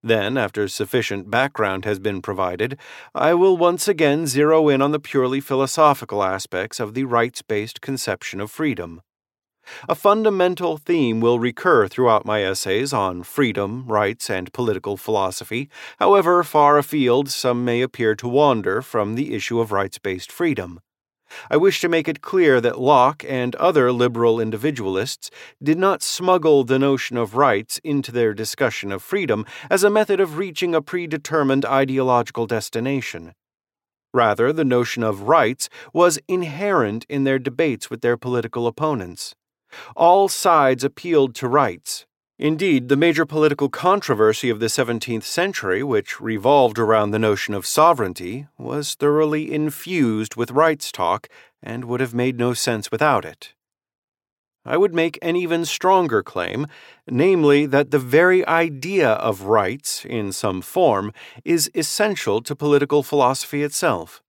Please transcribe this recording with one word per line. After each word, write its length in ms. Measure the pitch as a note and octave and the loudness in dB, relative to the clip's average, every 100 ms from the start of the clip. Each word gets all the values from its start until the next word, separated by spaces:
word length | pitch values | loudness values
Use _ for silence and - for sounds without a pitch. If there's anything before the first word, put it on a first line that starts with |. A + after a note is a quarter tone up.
Then, 360 | A2 A2+ G2+ C3 | 2 0 2 -2
after 280 | G#2 - G2+ | -2 -2 -4
sufficient 640 | - G#2 B2+ A2+ G2+ F#2+ | -4 -2 -2 -2 -6 -2
background 540 | A#2 C#3 - G#2 F#2+ | 0 0 0 -2 -2
has 140 | G#2 G2 | -4 -4
been 240 | G2+ G2 | -4 -6
provided, 560 | F#2+ F#2+ F#2 F2+ A#2+ C#3 - - - | -8 -4 -4 -2 -6 -6 -18 -20 -12
I 200 | - D3+ | -2 2
will 240 | E3+ F#3+ F3+ | 4 4 4
once 280 | F3 F3 - | 2 0 -2
again 400 | E3 D3+ C#3+ D#3+ | 2 2 2 0
zero 440 | C3 D3 D#3+ D3+ | 2 4 4 4
in 100 | C3+ | 4
on 120 | C#3+ | 2
the 60 | D3+ | -2
purely 420 | D3 C#3 B2+ C3+ | -4 -2 0 -2
philosophical 840 | C#3 C3+ C3+ - D3+ C#3 A2+ G#2 | -2 -2 0 4 4 4 -2 -2
aspects 580 | F#2+ F#2+ - F#2 G#2 - | -2 -2 -6 -6 -6 -6
of 140 | G#2+ | -6
the 100 | A#2 | -4
rights-based 800 | C3+ A#2 A#2+ - - G#2+ A2 - | 0 0 0 -4 -6 -6 -6 -12
conception 580 | - C3+ - F#2+ - F#2+ | -10 -8 -6 -6 -8 -10
of 100 | G#2 | -12
freedom. 520 | - D#3 G#2+ F2 E2 _ _ _ _ _ _ - - - | -4 -4 -4 -10 -16 _ _ _ _ _ _ -20 -20 -6
A 40 | |
fundamental 840 | E3+ G3+ G#3+ G#3+ F#3+ F3+ F3+ F3 D#3 | 0 2 4 2 2 0 0 -4 -4
theme 420 | - E3+ B2+ A2 | -2 0 2 2
will 180 | A#2 A#2+ | 2 2
recur 480 | A#2+ A#2 F3+ C#3+ G2 | -2 -2 2 4 2
throughout 380 | - B2 G#2+ | 2 4 4
my 180 | G#2+ G#2+ | 2 -2
essays 520 | F#2+ F#2+ G2 G2+ C#3 | -2 -4 -2 -2 0
on 300 | C3 F#2+ F2+ | -2 -2 -4
freedom, 600 | F2+ - C3 G2+ G2+ A#2+ B2+ | -8 -2 -2 -2 -6 -8 -2
rights, 440 | G#2+ G2+ A2+ - | 0 0 -4 -6
and 200 | F#2+ F2+ | -6 -6
political 420 | - A#2+ F#2+ - G2 | -4 -2 -2 -6 -8
philosophy, 720 | - G#2+ F#2+ - - A2+ C#3 - - - | -4 -2 -2 -6 -10 -10 -10 -16 -20 0
however 440 | G3 G3+ E3+ F3 | 4 6 6 2
far 340 | E3 D3+ D3 D3 | 2 4 6 4
afield 500 | C#3 D3+ B2+ B2 C#3+ | 2 -2 2 2 0
some 340 | - B2+ A#2+ | -4 -2 -2
may 200 | B2 A#2+ | -2 -2
appear 320 | B2 - A2+ | -4 -2 -2
to 120 | G#2+ A#2+ | -2 -2
wander 540 | B2+ D3 A#2 F#2+ G2+ | 2 4 2 0 -4
from 360 | C3+ A#2 G2+ A2+ | -4 -4 -2 -4
the 180 | D3+ | -6
issue 260 | E2+ - A#2 | -6 -4 -4
of 100 | A2 | -2
rights-based 640 | G2 G2 - G2+ F2+ - | -2 -4 -6 -8 -8 -12
freedom. 480 | - E3+ A2 F2+ E2+ _ _ _ _ _ - - | -4 -2 -2 -8 -16 _ _ _ _ _ -20 -2
I 100 | D3 | 2
wish 220 | F#3+ - | 2 2
to 60 | F3 | 0
make 200 | E3 D#3 | 0 -2
it 140 | D3 | -8
clear 380 | - F#3+ E3 B2+ | -2 2 4 4
that 200 | A#2 - | 2 0
Locke 440 | B2+ C#3+ B2+ D3+ - | 4 6 4 0 -6
and 260 | C3 B2 | -4 -4
other 380 | - F3 D#3 B2 | 0 2 4 2
liberal 480 | B2 B2 A#2 A#2 A2+ | 2 0 2 2 2
individualists 920 | A2 G#2+ C#3+ C3 G2 F#2+ - - - - - _ | -2 -2 -4 -2 -4 -2 -4 -8 -14 -20 -20 _
did 160 | C#3+ D#3+ | -2 2
not 240 | F#3+ F#3 | 2 0
smuggle 640 | - - F#3 F3+ D#3+ C#3+ | -4 -4 2 2 6 4
the 120 | B2 C3 | 4 2
notion 400 | C#3 C3+ - A#2+ | 2 0 -2 -4
of 200 | A2 A#2 | -2 2
rights 420 | C#3+ G#2 A2 - | 2 2 -4 -10
into 260 | D#3+ C#3+ C3 | -4 -4 -4
their 240 | A#2+ A2+ | 0 0
discussion 560 | G#2 A2 - C3 - G2+ | -2 -8 -2 -2 -2 -8
of 100 | G2 | -10
freedom 460 | - G3+ E3+ G#2+ A2 - - | -6 -4 -2 -4 -4 -14 -4
as 140 | F#3 | 2
a 60 | G3+ | 2
method 280 | G#3 G#3+ F#3+ | 2 0 0
of 200 | F#3 D3+ | -2 -4
reaching 360 | F#3+ D3+ F3 | -8 -4 -2
a 80 | E3 | -2
predetermined 840 | C#3+ F3+ E3+ D3+ - D#3 C#3 C3+ | -2 -8 -6 -8 -4 0 2 0
ideological 840 | C#3 C3+ C3+ C3 C3 A#2+ A#2 - A2+ | 2 0 0 0 2 2 0 -6 -4
destination. 840 | A2+ - A#2 B2+ C#3 A#2 F2 E2 _ _ _ _ _ _ _ _ | -4 -4 -6 -4 -4 -6 -14 -16 _ _ _ _ _ _ _ _
Rather, 400 | B2+ A#2 G#2 A#2+ | 2 2 4 0
the 120 | D#3 | 2
notion 400 | C#3+ B2 A#2+ - | 2 2 0 -2
of 240 | A2 G2 G2+ | -2 -2 2
rights 400 | D#3+ A2+ C3 - - - | 4 4 -2 -10 -12 -8
was 260 | D#3+ F3 E3+ - | 2 2 2 -4
inherent 800 | F#3 E3+ C#3+ G3+ F#3 G#2+ A2 - | -4 -4 -6 0 0 0 -4 -6
in 140 | C#3+ | -2
their 160 | C3+ C3+ | 0 0
debates 500 | B2 A#2+ D#3+ A#2 - | -4 -2 -2 -2 -8
with 120 | A#2 | -4
their 160 | A#2+ A#2+ | -2 -2
political 500 | B2 B2 A2+ A#2+ A#2+ | -2 -4 -4 -4 -4
opponents. 720 | - D#3 C3+ F2+ E2+ - _ _ _ _ - - | -2 -4 -4 -8 -12 -16 _ _ _ _ -20 -16
All 320 | - E3+ F#3+ G3 | 2 4 6 2
sides 560 | - F#3+ D#3+ C3+ B2+ | 0 2 4 4 2
appealed 540 | C3+ - F3 D#3 C3+ A2+ | -4 -6 0 2 2 -2
to 100 | B2+ | 0
rights. 600 | C#3 B2 F2 - - _ _ _ _ | 2 0 -4 -12 -14 _ _ _ _
Indeed, 460 | D3+ D#3 G3 C#3 B2 | -4 -2 0 0 2
the 80 | C#3 | 2
major 300 | E3+ D3+ D3 | 4 2 -2
political 420 | D3+ D3+ C#3+ C#3 | 2 2 2 -4
controversy 800 | - F3+ G3+ F3 A2+ A2 G#2+ A#2+ | 0 0 0 0 2 2 2 -2
of 120 | G#2+ | -2
the 100 | A2+ | -2
seventeenth 560 | - A#2 A#2 - A2+ - | -2 -2 -4 -4 -8 -6
century, 560 | - F#3+ F#3+ G2 F#2+ | -4 -2 -2 -2 -2
which 400 | C#3+ A2 - - | 0 -2 -2 -10
revolved 560 | A2+ A2 A2+ C#3+ B2 A2 | -6 -2 4 4 4 2
around 320 | A2 A2 G#2 | 2 2 2
the 80 | A2 | 0
notion 340 | A2 G2+ - | 0 0 -2
of 140 | G2+ - | -6 -4
sovereignty, 800 | - D#3+ C#3+ G2 - F2+ A#2+ C#3+ _ | 2 4 4 -2 -6 -12 -12 -14 _
was 380 | A#2+ C#3 D3 | -8 -8 -8
thoroughly 580 | - D3 D3+ D#3 D3+ D#3 | -2 0 2 0 -2 -4
infused 840 | D3+ D3+ C#3+ E3+ F3+ B2 G#2+ G#2+ - | -4 -4 -6 -6 0 0 0 -6 -6
with 140 | A#2+ | -2
rights 400 | B2+ D#3+ D3 - | 2 2 0 -6
talk 380 | - F2 G2 - - _ _ | -4 -2 -2 -6 -20 _ _
and 220 | - A#2 | -12 -12
would 160 | A#2+ B2 | -6 -4
have 140 | B2+ | -4
made 240 | A#2 B2 B2 | -2 -2 0
no 160 | A#2+ | -2
sense 360 | A#2+ - A2+ - | -2 -2 -4 -4
without 360 | A2 D3+ A#2+ D#2+ | 0 2 2 -2
it. 260 | D2+ - _ _ _ _ _ _ _ _ _ _ _ | -18 -20 _ _ _ _ _ _ _ _ _ _ _
I 140 | A#2 D3+ | -4 0
would 160 | G3 | 0
make 240 | E3 E3 D3 | 0 -2 -4
an 160 | E3+ F3 | -4 -4
even 300 | F3 E3+ E3 | -2 -4 -4
stronger 560 | - F#3 F#3+ E3 A2 | -2 2 2 2 -2
claim, 440 | - F#2 F2 G#2 D3+ - - _ - | -2 -8 -6 -6 -8 -12 -20 _ -6
namely 600 | B2 F3+ F3+ D3 C#3+ D3 | 0 2 4 6 4 4
that 240 | C#3 C#3+ | 2 2
the 80 | C#3+ | -2
very 440 | B2 D3 F3+ F#3 - | 4 4 6 4 2
idea 640 | E3 E3+ C#3 D#3 G3 C3+ | 0 0 -4 -2 2 2
of 320 | G#2+ A2+ F#2+ | 2 0 -4
rights, 640 | G2 A2 F#2+ C3+ - - - | 2 2 2 -4 -8 -10 -8
in 260 | A#2 G2+ | -6 -6
some 300 | F#2+ G#2+ F#2+ | -4 -4 -6
form, 500 | - F#3 E3+ G2+ G#2 - - - | -6 2 2 2 -2 -10 -20 -14
is 260 | - E3 D3 | -2 -2 -2
essential 640 | - D3 - G#3+ F#3+ - G#2 | -4 -6 -2 -2 -2 -2 -2
to 160 | A#2 C#3+ | -4 -4
political 460 | D3 C#3+ C#3+ D3 | 2 2 4 0
philosophy 600 | C3+ D3 B2+ C3 - D3 | 2 2 2 0 -6 -4
itself. 600 | D3 - E3+ F#2+ E2 - | -4 -2 -2 -2 -6 -20